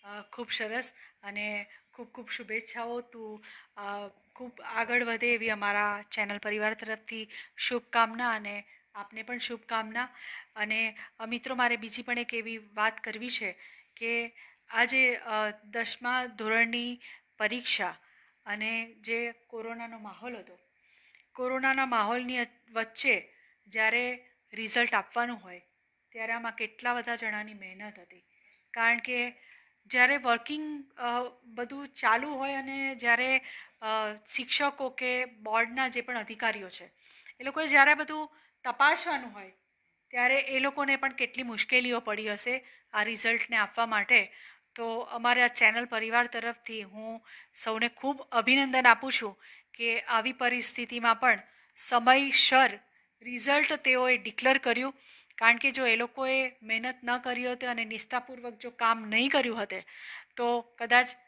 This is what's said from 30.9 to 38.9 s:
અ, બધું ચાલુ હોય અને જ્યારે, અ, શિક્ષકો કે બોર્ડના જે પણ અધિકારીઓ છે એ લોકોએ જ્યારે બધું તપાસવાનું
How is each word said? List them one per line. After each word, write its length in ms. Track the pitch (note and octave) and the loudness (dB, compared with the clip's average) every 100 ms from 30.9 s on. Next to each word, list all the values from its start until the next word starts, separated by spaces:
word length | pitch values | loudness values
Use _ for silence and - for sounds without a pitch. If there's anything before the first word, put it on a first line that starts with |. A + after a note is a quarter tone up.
| - | -6
અ, 240 | A#3+ A#3+ B3 - | -2 -2 -4 -10
બધું 440 | A#3+ A3+ A#3+ C#4 C#4 | -14 -10 -8 -10 -12
ચાલુ 400 | - A#3 A3+ D4 | 0 4 4 2
હોય 260 | C4+ C4+ | -4 -4
અને 400 | C4+ C4 C4+ C4+ | -4 -6 -6 -6
જ્યારે, 440 | B3+ A#3+ A#3 C4 C4 - - - _ | -2 2 2 4 2 0 -16 -18 _
અ, 60 | A3 A3 G#3+ G#3+ - | -2 -2 -2 -6 -6
શિક્ષકો 640 | - B3 - C#4+ C#4+ C4 | -6 -2 0 0 0 -8
કે 340 | B3+ B3+ B3 | -4 -2 -2
બોર્ડના 640 | B3+ A3 G#3+ A3 A#3 B3 C4 | -4 -8 -2 0 0 0 -2
જે 120 | B3+ | -4
પણ 180 | A#3+ A#3+ | -6 -8
અધિકારીઓ 500 | G#3+ A3 A#3 G#3 F#3+ | -8 -4 -4 -4 -10
છે 160 | - F3 _ _ - - - | -14 -18 _ _ -20 -20 -10
એ 40 | |
લોકોએ 220 | C4 D#4 D#4 | -6 -4 4
જ્યારે 280 | C#4+ C#4 | 8 8
બધું 360 | D4+ D4+ D#4 D4+ _ _ _ | 6 0 -6 -8 _ _ _
તપાસવાનું 720 | B3+ A#3+ C#4+ | -8 4 4